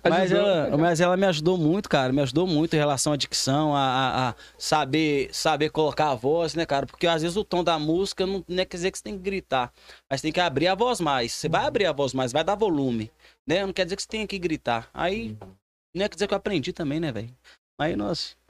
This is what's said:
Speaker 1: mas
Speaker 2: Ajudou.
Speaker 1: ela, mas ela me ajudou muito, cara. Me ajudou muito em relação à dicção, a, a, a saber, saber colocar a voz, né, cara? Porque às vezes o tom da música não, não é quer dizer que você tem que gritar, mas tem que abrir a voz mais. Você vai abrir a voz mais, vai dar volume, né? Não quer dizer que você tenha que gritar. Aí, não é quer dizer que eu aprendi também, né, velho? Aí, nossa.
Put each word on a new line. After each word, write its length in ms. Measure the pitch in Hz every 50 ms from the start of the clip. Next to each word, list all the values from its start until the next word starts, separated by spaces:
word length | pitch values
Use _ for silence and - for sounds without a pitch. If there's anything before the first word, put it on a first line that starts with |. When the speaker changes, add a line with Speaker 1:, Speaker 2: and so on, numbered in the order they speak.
| -
Speaker 1:
mas 240 | 170 160 175 190 139
Speaker 2:
Ajudou. 140 | 190 202 202
Speaker 1:
ela, 300 | 202 185 160 139 - 143
mas 240 | 147 160 175 170 151
ela 160 | 180 175 180
me 80 | 185 196
ajudou 320 | 190 175 151 151 170 185
muito, 320 | 180 156 151 170 202 - -
cara. 240 | - 143 131 131 131
Me 80 | 147
ajudou 240 | 143 127 123 156 185
muito 300 | 190 165 147 160 170 -
em 20 |
relação 340 | 151 147 147 143 131 - 151
à 40 | 147
dicção, 600 | 135 - - - - - 135 135 147 156 151 143
a, 40 | 143
a, 500 | 135 131 123 131 135 127 - 127 127 120
a 60 | 110 - - - _
saber, 760 | - - - 156 156 147 135 135 156 160 151 147 139 131 - -
saber 380 | - - 165 156 143 151 151
colocar 400 | - 160 156 143 - - 156 151
a 20 | 135
voz, 400 | 113 123 139 156 170 170 156 139
né, 100 | 165 165
cara? 220 | - 143 139 135
Porque 220 | - - - -
às 160 | 170 165 160 156
vezes 120 | 175 170
o 80 | 208 208
tom 200 | _ 165 175 175
da 160 | 175 165 156
música 480 | 151 156 160 180 196 190 - - 190
não, 180 | 185 196 190 170
não 140 | - 175 185
é 40 | 185
quer 120 | - -
dizer 140 | 180 170 190
que 80 | 185 -
você 40 | -
tem 120 | 214 208
que 60 | 190 180
gritar, 500 | 202 196 185 - _ 139 131 123 - _ _ - - - - _
mas 140 | _ 139 135
tem 100 | - 156
que 80 | 156 180
abrir 280 | 180 170 135 139 156
a 80 | 180 196
voz 260 | 185 240 254 240 -
mais. 300 | 143 143 139 127 120 117 -
Você 160 | - - 156
vai 160 | 160 190 240
abrir 220 | 302 285 233 202
a 40 | 170
voz 220 | 147 139 143 127 123
mais, 180 | 131 131 123
vai 120 | 117 151 165
dar 100 | 185 208
volume, 580 | 196 220 202 165 143 139 131 117 110 107 113 _ _ _ - _ _ _
né? 180 | - 156 190 196
Não 80 | 196 175
quer 120 | - 185
dizer 100 | 165 196
que 80 | 196 -
você 40 | _
tenha 180 | - 220 214
que 100 | 196 196
gritar. 500 | 196 175 170 156 135 _ 131 117 113 113 - -
Aí, 420 | 135 156 180 196 226 226 220 107 104 - 95 95 _ _ _ _ _ _ _ _
não 100 | 170 202
é 20 |
quer 60 | 208 -
dizer 140 | - 202
que 60 | 196 208
eu 20 |
aprendi 340 | 196 - 220 202 156 120 180
também, 280 | 175 - 170 139 143 160
né, 120 | 170 151
velho? 200 | 113 104 110 120 127 _ _ - - _ _ _ _ -
Aí, 140 | 143 160 190
nossa. 400 | 202 - 202 170 - - - - _ _